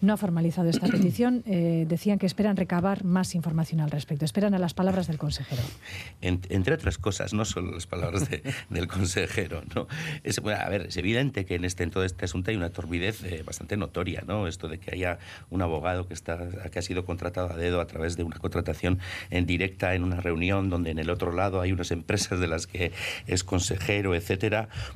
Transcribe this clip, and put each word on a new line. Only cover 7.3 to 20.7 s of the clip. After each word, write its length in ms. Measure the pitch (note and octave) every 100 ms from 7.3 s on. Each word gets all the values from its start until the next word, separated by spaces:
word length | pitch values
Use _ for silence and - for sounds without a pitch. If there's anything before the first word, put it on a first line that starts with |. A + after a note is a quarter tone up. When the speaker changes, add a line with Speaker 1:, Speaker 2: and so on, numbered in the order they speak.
Speaker 2:
no 100 | G#2+
solo 280 | A2 E2+ F2+
las 140 | E2 -
palabras 440 | F2+ F2 F#2 D3
de, 120 | D2+ C3+ -
<laughs> 140 | -
del 160 | F2+ F2+
consejero, 760 | F#2 F2+ G#2 E2+ - D#2+ D#2+ C#2+
¿no? 120 | - - D#3 D#3+ D3
Es, 180 | - -
bueno, 200 | G#2 G#2
a 60 | -
ver, 140 | G2
es 140 | - F2+
evidente 480 | F#2 A#2 C#3 G2+
que 120 | F2+ F2
en 80 |
este, 180 | F2+ F#2
en 60 | E2+
todo 140 | F#2+
este 200 | F#2 F#2
asunto 260 | F2+ F#2 F#2+
hay 60 | A2
una 140 | E2+
torbidez, 520 | - D#2+ F2 F#2+ A2
eh, 180 | G#2+ D#2+
bastante 320 | D#2 - - G#2
notoria, 460 | D#2 - G#2+ D#2+ -
¿no? 200 | G#2 F2+
Esto 220 | - E2
de 100 | E2
que 140 | -
haya 240 | F2+ F2+ F2 - - -
un 120 | F#2
abogado 440 | F2 D#2 E2+ F2+ F2+
que 80 |
está, 240 | D#2+ - E2+ F2 - -
que 80 | F2+
ha 40 |
sido 220 | E2+ F2+
contratado 460 | F2+ F2 F2 F2+ F2
a 40 | E2
dedo 240 | F2 F2
a 60 | E2
través 300 | D#2+ E2+ E2+
de 60 |
una 140 | E2+ -
contratación 600 | F2 F2 F2 D#2+ F2+ F#2 - - -
en 160 | F2 F2
directa 480 | F2 F#2+ - F#2
en 100 | F#2
una 160 | F2+ F2+
reunión 500 | F2 E2 F2+ G2 F#2+